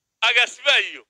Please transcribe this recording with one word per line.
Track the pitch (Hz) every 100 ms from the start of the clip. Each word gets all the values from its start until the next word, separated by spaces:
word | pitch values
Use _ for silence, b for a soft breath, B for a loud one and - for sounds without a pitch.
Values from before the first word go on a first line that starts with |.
| _ -
agaasimaha | 226 240 226 - 269 254
iyo, | 190 147